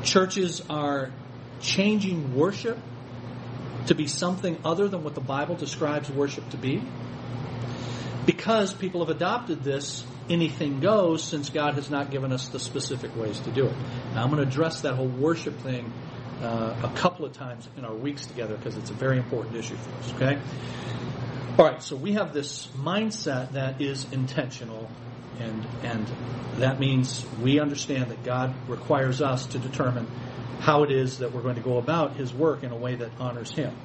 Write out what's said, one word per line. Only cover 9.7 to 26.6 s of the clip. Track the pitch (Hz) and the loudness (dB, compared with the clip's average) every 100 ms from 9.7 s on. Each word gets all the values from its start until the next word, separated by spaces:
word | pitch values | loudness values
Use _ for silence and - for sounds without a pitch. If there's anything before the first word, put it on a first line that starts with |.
| 135 - - - - - | -2 -4 -8 -10 -12 0
"anything | 170 160 - 151 139 | 2 2 0 -2 2
goes," | 170 214 175 160 | 6 6 6 4
since | - 156 147 | 0 -4 -2
God | 156 147 | 0 2
has | 143 135 | 0 -2
not | 143 139 | -2 0
given | 139 131 | -2 0
us | 127 - | 0 -2
the | 135 | -6
specific | - 139 - 127 123 117 | -4 -4 -4 -4 -4 -4
ways | 110 101 | -2 -2
to | - | 0
do | 120 127 | 2 2
it. | - - - - | 2 -6 -6 -4
Now, | - | 2
I'm | 120 | 4
gonna | 151 | 4
address | 139 135 160 156 | 2 4 2 2
that | 147 | 0
whole | 131 131 | 2 0
worship | 127 151 165 - - | 2 2 2 -2 -6
thing, | 131 123 117 - - - - - | -4 -4 -4 -8 -10 -10 -10 -6
uh, | 117 117 113 113 | -2 0 0 0
a | 123 - | -2 2
couple | - - 143 | 2 2 -8
of | |
times | - 127 117 - - | -6 -10 -10 -12 -10
in | |
our | 120 110 | -8 -4
weeks | 139 143 - | -4 -4 -8
together, | - 110 107 | -6 -4 -4
'cause | 117 107 | -4 -6
it's | - | -6
a | |
very | - 131 127 | 0 4 4
important | 123 123 110 113 | 2 -2 -2 -4
issue | 110 107 | -6 -8
for | - - | -8 -8
us, | - | -6
okay? | - 131 143 - - - - - 117 - - - - - - | 2 4 2 -2 -8 -8 -8 -6 -6 -6 -6 -6 -6 2 8
All | 156 | 8
right, | - | 8
so | - 139 | -6 -4
we | 170 | 0
have | 208 175 | 2 2
this | 147 139 - - 135 | -2 -4 -8 -10 -4
mindset | 147 196 220 208 160 127 127 | 0 2 0 -2 -2 -2 -2
that | 135 131 131 | -2 -2 0
is | 139 135 - | -2 -2 -4
intentional, | 131 127 - 123 - 117 110 113 - - - - - | -2 0 0 -2 -6 -10 -8 -10 -10 -12 -12 -12 -8
and, | 113 110 110 - | -6 -6 -6 -6
and | 120 113 107 - - - - | -4 -2 -4 -4 -6 -6 -6
that | - | 2